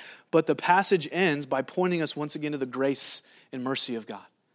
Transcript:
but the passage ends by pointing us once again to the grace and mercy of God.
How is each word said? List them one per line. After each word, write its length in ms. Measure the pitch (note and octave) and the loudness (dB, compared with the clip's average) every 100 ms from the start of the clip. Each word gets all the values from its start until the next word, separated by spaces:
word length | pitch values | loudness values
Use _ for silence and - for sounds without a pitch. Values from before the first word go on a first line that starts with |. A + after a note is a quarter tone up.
| - - _ | -20 -20 _
but 160 | E3 D#3+ | 2 4
the 80 | |
passage 560 | C#3+ - F3+ G3 F#3 D3 | 0 4 4 4 2 0
ends 360 | E3+ F#3 D3 C3+ | 0 2 2 0
by 160 | C3+ | -2
pointing 400 | C3 F3+ F3+ F3 | -2 -2 0 0
us 120 | D3 D3 | -2 -2
once 200 | D3+ D#3 | -6 -4
again 160 | D3+ | -4
to 80 | D3 | -4
the 80 | C3 | -4
grace 560 | C3 C#3 C3+ - - - - _ | 0 0 2 0 0 -6 -20 _
and 120 | C3 | -8
mercy 320 | B2+ C3 - A2+ | -4 -2 -2 -6
of 100 | A2 | -8
God. 200 | G2+ - _ _ | -14 -16 _ _